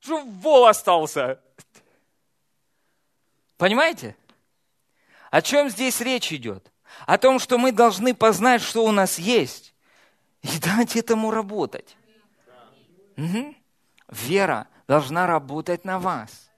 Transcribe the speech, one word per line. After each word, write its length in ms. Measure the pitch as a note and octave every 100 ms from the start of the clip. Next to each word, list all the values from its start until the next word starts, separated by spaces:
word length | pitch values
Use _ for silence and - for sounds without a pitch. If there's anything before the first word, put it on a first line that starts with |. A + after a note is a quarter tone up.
Что 200 | B3 D#4
вол 460 | C4+ F#3+ B3+ C#4+ A#3+
остался. 720 | G#3 - F3 D#3 D3+ B2+ C3 _ _ - _ _ _ _ _ _ _ _ _ _ _ _ _ _ _ _ _ _ _
Понимаете? 600 | F3+ A3 D#4+ E4+ G#2+ - _ _ _ _ _ _ _ _ _ _ -
О 120 | D3+
чем 280 | - C#4+ C#4+
здесь 300 | G3 C4 -
речь 320 | A#3 B3+ -
идет? 380 | D3+ A#2 F#2+ _ _ _ - -
О 120 | D#3+
том, 220 | B3+ C4
что 180 | - B3
мы 140 | B3+
должны 420 | G#3+ A#3 F#3 A#3+
познать, 480 | B3 A3 F3+ A#3+ A#3+
что 220 | - A3
у 80 | A3
нас 260 | G#3 F#3+ -
есть, 560 | F3 A#3+ C3+ - - _ _ _ _ _ _ _
и 160 | C#3 D#3+
дать 340 | D#3+ G#3 A#3+
этому 380 | A#3 A3+ A3+ A3
работать. 640 | G#3+ G3+ G#3 D3 - - _ _ _ _ _ _ B2 A2+ _ _ _ _ -
Мгм. 400 | D#3 G3+ C#4+ D4 _ _ _ _ _
Вера 600 | G#2+ A#2 G3 F#3+ A#2+ G#2+ _ -
должна 400 | C#3+ C3+ E3 F3+
работать 580 | E3 C#3 D3 D#3+ F3
на 140 | G3 F#3+
вас. 520 | F#3 D#3 A2 - _